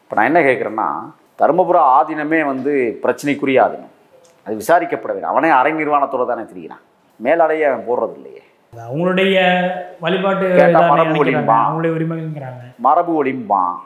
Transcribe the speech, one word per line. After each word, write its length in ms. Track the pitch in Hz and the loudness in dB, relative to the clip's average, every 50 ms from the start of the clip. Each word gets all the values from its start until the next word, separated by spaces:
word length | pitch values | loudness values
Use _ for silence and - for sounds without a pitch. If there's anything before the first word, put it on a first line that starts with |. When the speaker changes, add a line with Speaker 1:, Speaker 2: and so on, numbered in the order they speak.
Speaker 1:
இப்ப 160 | _ _ - | _ _ -2
நான் 120 | - 107 123 | 0 0 2
என்ன 100 | 151 170 156 | 4 2 4
கேட்குறேன்னா, 460 | 139 127 107 113 107 104 110 101 80 71 78 107 151 - _ _ _ _ - | 2 2 0 -2 -6 -4 -4 -4 -4 -4 -6 -10 -12 -18 _ _ _ _ 0
தருமபுர 400 | 101 113 151 175 185 170 175 175 160 139 | 0 2 4 2 2 2 4 4 4 6
ஆதீனமே 500 | 127 139 156 156 160 156 151 147 160 165 156 | 4 4 2 2 -2 -6 -4 -2 0 0 0
வந்து 280 | 143 135 131 123 139 147 139 127 117 101 - - | -2 -4 -4 -4 -2 0 0 0 -2 -4 -4 -2
பிரச்சனைக்குரிய 560 | 120 120 - - 143 139 - - 135 135 123 | -2 -2 -2 -2 -4 -4 -2 -2 2 4 4
ஆதீனம், 320 | 107 92 76 - 85 - _ _ _ _ _ _ _ _ _ _ _ | 4 4 0 -6 -14 -18 _ _ _ _ _ _ _ _ _ _ _
அது 80 | - 107 | -10 -10
விசாரிக்கப்பட 540 | 107 101 - 160 180 202 - - 131 - 113 107 | -8 0 2 2 2 2 0 -6 -8 -6 -6 -8
வேண்டும். 200 | 98 82 85 95 | -6 -4 -2 0
அவனே 180 | 117 143 165 | 0 2 4
அரை 220 | 156 131 127 147 156 | 4 4 4 2 0
நிர்வாணத்தோட 520 | 156 156 147 147 143 139 135 - 127 123 | -2 -2 0 0 0 0 -2 -2 -4 -2
தானே 180 | 113 120 117 110 | -2 -4 -6 -8
திரிகிறான், 380 | - 92 92 82 76 - - _ _ _ _ _ _ _ _ | -14 -14 -16 -16 -16 -18 -20 _ _ _ _ _ _ _ _
மேலாடையே 460 | 107 127 156 170 165 156 156 156 156 143 | -2 0 2 2 2 2 2 0 0 0
அவன் 180 | 131 113 101 107 | 0 -2 -2 -2
போடுறது 280 | 120 117 113 107 - - | -2 -2 -2 -4 -6 -12
இல்லையே. 240 | 65 - - - _ _ _ _ _ _ - | -18 -20 -20 -20 _ _ _ _ _ _ -20
Speaker 2:
அது 100 | 113 117 | -20 -14
அவங்களுடைய 540 | 117 131 151 170 180 185 185 190 196 190 190 185 185 180 180 180 180 180 - - - - - | -10 -6 -2 -2 0 0 2 0 2 2 2 2 2 2 2 0 -2 -4 -6 -10 -14 -14 -8
வழிபாட்டு 460 | 165 160 185 190 185 196 190 180 190 185 | -4 -4 -2 -2 0 -2 -2 0 0 2
Speaker 1:
கேட்டா 320 | 180 180 - 175 170 165 | 4 4 4 6 6 4
Speaker 2:
தானே 80 | 170 170 | 4 4
Speaker 1:
மரபு 140 | 143 156 165 | 4 2 2
Speaker 2:
நினைக்கிறாங்க, 160 | 160 156 160 | 2 2 0
Speaker 1:
ஒழியும்பான். 420 | 143 135 - 151 143 - 110 113 113 | 0 2 0 0 2 2 2 2 2
Speaker 2:
அவங்களுடைய 260 | - 156 160 165 165 165 | 0 -2 -2 -2 -2 -2
உரிமைகள்ங்கிறாங்க. 680 | 160 160 160 165 165 160 160 156 147 135 127 123 123 120 127 - _ | -2 -4 -4 -4 -6 -8 -10 -10 -10 -12 -12 -14 -14 -18 -20 -18 _
Speaker 1:
மரபு 340 | 117 131 151 160 170 165 165 | 2 2 2 2 2 0 0
ஒழியும்பான். 640 | 156 143 131 131 131 120 98 101 98 92 90 87 87 - | 0 0 -2 -2 -6 -4 -2 0 0 0 -2 -4 -6 -12